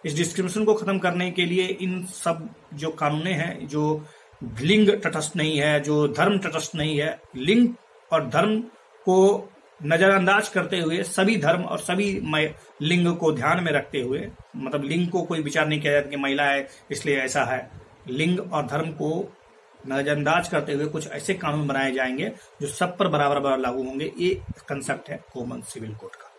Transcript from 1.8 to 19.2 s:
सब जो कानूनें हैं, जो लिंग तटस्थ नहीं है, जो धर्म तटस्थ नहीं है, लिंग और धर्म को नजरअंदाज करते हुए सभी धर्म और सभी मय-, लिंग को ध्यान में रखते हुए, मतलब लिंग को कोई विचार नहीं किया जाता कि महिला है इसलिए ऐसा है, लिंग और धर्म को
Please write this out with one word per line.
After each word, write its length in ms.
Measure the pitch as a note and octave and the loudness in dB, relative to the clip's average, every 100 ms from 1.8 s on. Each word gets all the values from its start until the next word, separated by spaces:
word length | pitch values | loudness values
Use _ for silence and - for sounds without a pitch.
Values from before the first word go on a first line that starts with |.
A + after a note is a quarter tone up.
| F#3 F#3 F3+ | -4 -4 -6
सब 420 | - F3 D#3+ D#3 - - | -4 -2 -2 -6 -16 -16
जो 160 | C#3+ D#3 | -8 -6
कानूनें 420 | D#3 D3 D3+ F3 | -2 0 0 -2
हैं, 360 | D#3+ E3+ - - | -2 -4 -6 -4
जो 360 | D3 D3+ D#3 D3+ - - - A#2+ A2 | 0 0 0 -6 -20 -20 -14 -12 -4
लिंग 300 | D3 G#3+ G3+ | 4 6 6
तटस्थ 460 | G3+ D#3+ D#3 D3 F3 | 4 -2 -2 -4 -2
नहीं 220 | D#3 D3+ | 0 2
है, 220 | D3+ D3 | 4 2
जो 280 | C#3+ D3+ D3 | 2 2 2
धर्म 300 | D3 F#3+ G3 | 4 4 4
तटस्थ 360 | F#3+ D#3 - | 0 -4 -4
नहीं 260 | D#3+ D3+ D3 | -2 0 0
है, 200 | D#3 - - C3 | -2 -4 -12 -4
लिंग 320 | C#3+ A3+ A#3+ - _ - _ | 4 6 4 0 _ -20 _
और 160 | D3+ C3 | 0 2
धर्म 320 | D3 G3+ A3 A#3+ - _ - | 2 2 0 -2 -16 _ -4
को 440 | - F#3 F#3+ G3 - - _ _ | 4 6 6 4 -4 -20 _ _
नजरअंदाज 640 | D3 E3+ F#3+ G3 F#3 G3+ G#3+ | 0 4 6 6 6 4 2
करते 300 | F#3+ - F#3 | -2 -2 -2
हुए 220 | D#3+ F3 | 0 -2
सभी 340 | F#3+ - G3 G#3+ | -2 2 2 4
धर्म 260 | D3 F3 | 2 0
और 160 | F3 E3+ | -2 -6
सभी 420 | - F3+ G3+ F#3+ | -2 0 0 -2
मय-, 280 | D3+ D3+ D#3 - - - | -2 0 -2 -6 -20 -4
लिंग 340 | D3+ F3+ F3 E3+ | 0 4 2 2
को 160 | D#3+ | 0
ध्यान 320 | D3+ C#3 F3 | 2 0 0
में 80 | E3+ | 2
रखते 280 | C#3+ - C#3+ | 0 -2 -4
हुए, 280 | B2 C#3 - - - - | -2 -4 -6 -14 -16 -10
मतलब 280 | C3 D3 | -6 -4
लिंग 240 | C#3 E3 F3 | -2 -2 0
को 140 | F#3 | -2
कोई 200 | E3 E3 | -2 -4
विचार 240 | C#3+ D#3+ D3+ | -2 0 0
नहीं 140 | D3+ | 0
किया 120 | D3 | 2
जाता 180 | D3 C#3+ | 2 0
कि 60 | C#3+ | -4
महिला 280 | C#3 C#3 | -2 2
है 240 | C#3+ C#3 C#3 - - | 2 0 -4 -16 -10
इसलिए 300 | C#3+ D3+ C#3 | -6 -2 0
ऐसा 240 | C3 C#3+ | 0 0
है, 260 | B2 B2+ B2 - - - - | 0 -2 -6 -18 -20 -20 -10
लिंग 440 | B2+ E3 F3+ F3+ | -2 0 0 -2
और 140 | D#3 C3+ | -4 -2
धर्म 240 | C#3+ E3 | -4 -4
को 460 | D3+ D3+ E3 | -4 -4 -4